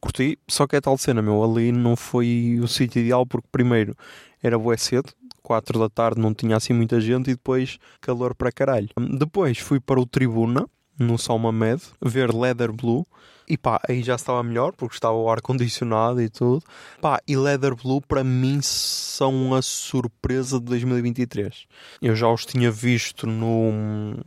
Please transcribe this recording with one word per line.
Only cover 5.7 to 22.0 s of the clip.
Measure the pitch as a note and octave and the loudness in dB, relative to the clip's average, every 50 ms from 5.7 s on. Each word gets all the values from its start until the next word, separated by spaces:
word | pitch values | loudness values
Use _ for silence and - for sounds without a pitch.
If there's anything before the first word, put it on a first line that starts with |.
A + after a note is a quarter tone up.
| - A#2 | 0 0
da | A2 G#2+ | 0 0
tarde, | _ - A#2 A#2 A2+ A2+ | _ 0 0 0 2 2
não | A2 A2 G#2+ | 0 0 0
tinha | - - A2+ A2 | 0 0 0 0
assim | A2 - - B2+ | 0 2 0 0
muita | A#2+ A#2 A2+ A#2+ A#2 | 0 2 2 2 0
gente, | A2 A2 B2 B2+ C3 C3+ | 2 2 0 0 0 -2
e | C3 | -4
depois | B2 _ - C3 C3 C3 C3 - - _ - _ _ | -4 _ -2 0 0 0 -4 -8 -14 _ -20 _ _
calor | - - B2+ A#2+ B2 B2 A2+ | -6 -6 -4 -2 -2 -4 -4
para | _ - B2 | _ -4 -4
caralho. | - - C3+ C3+ C3+ A2+ G2+ G2+ - - A#2+ - C#3 C3 | -2 0 0 2 2 0 -2 -2 -4 -4 -4 -2 0 -2
Depois | D3 D#3 _ G3+ F#3 C#3+ A#2 - | -2 0 _ 0 2 2 0 -2
fui | - - C#3+ C3+ | -2 0 0 -2
para | - - - B2+ | 2 2 2 2
o | B2 | 2
Tribuna, | A#2+ - D3 C3 B2 A2+ A2+ A2+ A2+ A#2+ C3+ A#3+ - _ _ _ _ _ - | 2 0 0 0 2 2 2 2 2 2 0 -2 -4 _ _ _ _ _ -2
no | B2+ A#2 A#2 | 0 2 2
Salma | A#2 - - A#2+ A2+ A2+ A2+ A2+ | 0 0 0 0 0 2 0 0
Med, | A2+ A2 A2 A#2 D#3+ - - - _ - | 2 2 2 0 -2 -4 -12 -16 _ -6
ver | B2+ A2 C3 C3 A#2 A2+ | -2 0 0 0 0 0
Leather | A2+ B2 B2+ B2+ A#2 A#2+ A2+ G#2+ | 0 0 0 0 0 -2 -4 -4
Blue, | A2+ B2 A#2 A#2 C3 F3 _ _ - - - - - _ - | -4 -2 0 0 0 -2 _ _ -20 -20 -20 -20 -20 _ -6
e | D#3+ | -6
pá, | - _ B2+ A2+ - - - | -2 _ 2 2 2 2 0
aí | B2 B2 A#2+ | -2 -2 0
já | B2 B2+ | -2 -2
estava | - - - B2+ B2 A#2+ | -4 -2 -2 -2 -2 0
melhor, | A#2 A2+ A#2 B2+ E3 G3 | -2 0 0 -2 -2 -2
porque | _ - A#2 - | _ -10 -8 -8
estava | - - A2+ A2+ | -2 -2 0 0
o | A2+ A2+ A2+ | 2 2 2
ar-condicionado | A2+ A2+ - - C3 C3+ B2 A#2 - - B2 A#2 A2+ A2 A2+ A#2 B2 B2 | 0 0 0 -2 0 0 0 -2 -2 -4 -2 0 2 2 2 2 2 0
e | A#2 A2 | 0 -2
tudo. | - - B2 A#2+ B2 D#3 - - - - - - - - | -2 0 2 2 2 2 -2 -8 -20 -20 -20 -20 -18 -4
Pá, | - D3+ C#3 - - | -2 0 0 0 -2
e | - D3 | -2 0
Leather | C3+ C3+ C#3+ C#3+ C3+ C3 C#3 B2+ | 0 2 2 2 2 2 0 -2
Blue, | A#2 B2 B2+ C3+ C#3+ | -2 -2 -2 -2 -2
para | C3+ _ - C#3 C3 | 0 _ -2 0 2
mim, | C3 B2+ B2+ B2+ C3 C#3 C#3+ | 2 2 2 2 2 0 0
são | C3+ - - - - - - - - - - - C#3 C3+ C3+ C3 C3 C3 C3 | -2 -2 -4 -4 -4 -4 -6 -6 -8 -8 -2 0 0 2 2 0 0 2 2
a | C3 B2+ | 0 0
surpresa | - - - - - - C3 B2 A#2 _ _ - - B2+ C3 C3 B2 C3+ B2+ | -2 -6 -8 -8 -4 -4 -2 -2 -4 _ _ -4 -2 -2 -2 -2 -2 -2 -4
de | A#2+ | -2
dois | A#2+ B2 A#2+ A#2+ | -2 -2 -2 0
mil | B2+ B2+ B2 | 0 0 0
e | A#2+ | 0
vinte | A#2+ A#2+ B2 | -2 -2 -2
e | B2 | -4
três. | A#2+ - A2 G2+ G2 - - - _ _ - - - - - | -4 -2 -6 -6 -6 -8 -12 -20 _ _ -20 -20 -20 -16 -4